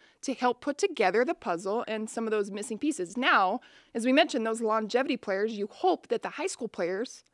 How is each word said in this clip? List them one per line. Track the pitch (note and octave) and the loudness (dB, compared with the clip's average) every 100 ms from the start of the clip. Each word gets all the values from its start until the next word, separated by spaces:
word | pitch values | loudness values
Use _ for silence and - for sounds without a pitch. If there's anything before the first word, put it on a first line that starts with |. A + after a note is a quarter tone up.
| _ _ | _ _
to | - | -8
help | B3 B3 B3 | 0 0 0
put | - C#4 | -4 0
together | G4 D4 F#3+ G3+ B3+ | 0 2 2 4 2
the | |
puzzle | F4 G#3+ E3+ F#3+ A3+ - | 0 -2 -4 -2 -4 -2
and | G#3+ A3 | -6 -6
some | - A3 | -6 -2
of | |
those | G#3+ G3 | -2 -2
missing | G3 G#3+ G#3+ | -6 -8 -4
pieces. | D4 C#4+ F3 G#3+ | -4 -2 -6 -2
Now, | C#4+ C4 F#3 A#3+ - - _ | 2 4 4 0 -8 -20 _
as | A#3 A#3 | -2 4
we | |
mentioned, | C4+ E4+ C#4+ A3 | 4 4 2 -2
those | A3 | -2
longevity | A3 A3 G#3+ A#3+ C#4 B3+ | 0 0 2 0 0 -2
players, | - F#3+ A3 | -2 -2 0
you | G#3 G3+ | -2 -8
hope | - F#4 E4+ - | 0 2 2 0
that | A#3 | -4
the | - | -4
high | - F4+ | -6 -6
school | - A3+ | -4 -8
players | - F3 F#3+ B3 - _ | -4 -2 -2 -6 -10 _